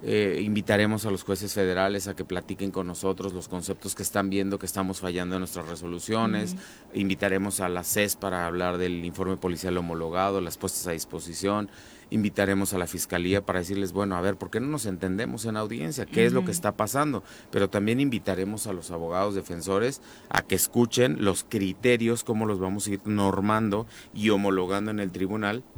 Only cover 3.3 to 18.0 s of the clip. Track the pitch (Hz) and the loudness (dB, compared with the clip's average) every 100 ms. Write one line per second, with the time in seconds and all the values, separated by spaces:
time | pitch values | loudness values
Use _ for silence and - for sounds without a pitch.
3.3 | 90 85 90 87 98 98 - 95 104 98 | -6 -6 -6 -6 -6 -6 -6 -2 0 0
4.3 | 98 98 98 92 - 95 95 92 87 90 | 0 0 -2 -4 -4 -4 -2 -4 -2 -2
5.3 | 92 90 90 80 85 87 87 - 110 113 | -2 -4 -6 -8 -8 -6 -8 -2 0 2
6.3 | 107 107 185 - - - - 98 95 101 | 0 -2 -6 -12 -20 -8 -2 0 0 2
7.3 | 95 101 95 92 90 90 - 104 - 98 | 2 0 -2 -2 -2 -2 2 2 0 -2
8.3 | 92 85 85 90 90 90 87 85 82 92 | -2 -2 0 0 0 0 -2 -4 -2 -2
9.3 | 92 92 82 92 90 87 82 82 87 98 | 0 -2 -2 0 0 0 -2 -2 2 2
10.3 | 98 87 - 98 - 90 82 - 80 80 | 2 -2 -4 -4 -4 -2 -4 -4 -8 -8
11.3 | 80 95 104 104 - - - - 110 104 | -4 0 0 -2 -10 -20 -20 -4 0 2
12.3 | - 98 98 98 95 87 87 - 87 87 | 2 2 2 2 0 -2 -4 -2 0 2
13.3 | 98 101 92 85 98 98 87 101 90 92 | 2 2 -2 -2 -2 -2 0 0 0 0
14.3 | 98 95 110 131 147 113 92 92 92 123 | -2 -4 -4 -2 -2 -2 -2 -2 -2 -2
15.3 | 123 110 107 107 117 156 143 104 - 117 | -4 -4 -2 -4 -4 -4 -4 -4 4 4
16.3 | 95 90 85 104 - 107 139 151 123 - | 4 2 0 0 0 0 2 2 0 -6
17.3 | - - - 98 107 104 120 | -18 -4 0 2 2 2 2